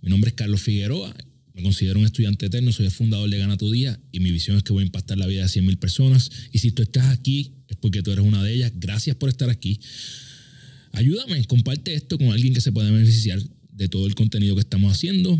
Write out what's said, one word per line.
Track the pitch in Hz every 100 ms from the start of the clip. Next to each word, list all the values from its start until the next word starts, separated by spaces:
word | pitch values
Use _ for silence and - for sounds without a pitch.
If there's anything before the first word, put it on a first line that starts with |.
Mi | 90
nombre | 98 110
es | -
Carlos | 104 101
Figueroa. | - 104 101 160 185 - - _ _
Me | 92
considero | 92 95 95 95
un | 110
estudiante | - 107 101 101
eterno, | 113 123
soy | 113 98
el |
fundador | - 117 107 104
de | 101
Gana | 98 101
Tu | 104
Día | 117 135 110 -
y | 90
mi | 90
visión | 85 - 101
es |
que | -
voy | 101
a | 95
impactar | - - 98
la | 95
vida | 98
de | 92
cien | 101 92
mil | 90
personas. | 92 - 131 131 - - -
Y | 107
si | 120
tú | -
estás | 110 131 131
aquí, | 127 - 139 139 - _
es | 98
porque | 104 98
tú | 95
eres | 98
una | 101 104
de | 101
ellas. | 120 120 92
Gracias | 87 104 151 135
por | 139
estar | 127 123
aquí. | 117 90 104 - - - - - - - - - - -
Ayúdame, | - 123 202 262 160 117
comparte | 123 113 147 -
esto | 151 - 156
con | 131
alguien | 107 127
que | 123
se | 135
pueda | 107 107
beneficiar | 110 110 113 110 92 - - _
de | 104 95
todo | 95 98
el |
contenido | 98 107 107 101
que | 98
estamos | 104 98 101
haciendo. | 95 170 196 180 165